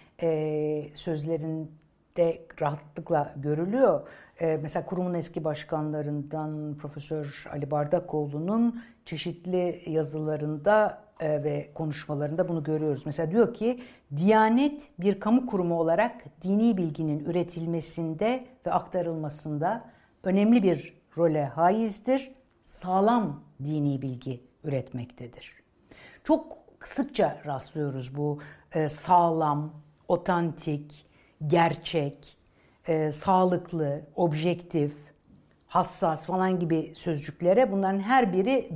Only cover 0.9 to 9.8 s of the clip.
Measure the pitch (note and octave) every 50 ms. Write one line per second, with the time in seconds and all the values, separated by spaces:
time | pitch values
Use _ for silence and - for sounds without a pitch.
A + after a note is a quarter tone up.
0.9 | - - - F3+ D#3+ D3+ D3 D#3+ E3 D3+ D3+ D#3+ D#3+ D#3+ D#3+ D#3 - - _ _
1.9 | _ _ _ _ _ - E3+ E3 E3 - - - - - D#3+ C#3+ D3+ D3 - -
2.9 | - F3 D#3+ - E3+ D3+ D3 - - C#3 C3+ D3 D3+ D3+ E3+ F#3+ G#3+ C4 C4+ G#3+
3.9 | D#3+ C#3 - - - - - - _ - E3+ D#3+ D#3+ D3+ D3+ D#3 - F3 - -
4.9 | F#3 F3 F3+ F3+ F3 E3+ D#3 E3+ - E3+ D#3 D#3 D3+ D3+ - - E3+ D#3 D3+ D3+
5.9 | D3+ D3+ D3 D3 D3 D3 C#3+ D3 D3+ D#3 D#3 D#3 D3+ D3+ D3+ D3+ D3 D3 - C#3+
6.9 | D3 D3 C#3+ - D#3+ D#3 D3 C#3+ C#3+ - - - - C#3+ D3 C#3 D3+ D3 D3 D3
7.9 | - F3 F3 - - D3+ D3 C#3+ C#3+ D3+ D#3+ F#3 G#3+ A3+ A#3 A#3 A#3 - - -
8.9 | - _ _ - E3+ D3 - F3 D#3+ - - F3+ F3+ F3+ F3+ F3 E3+ -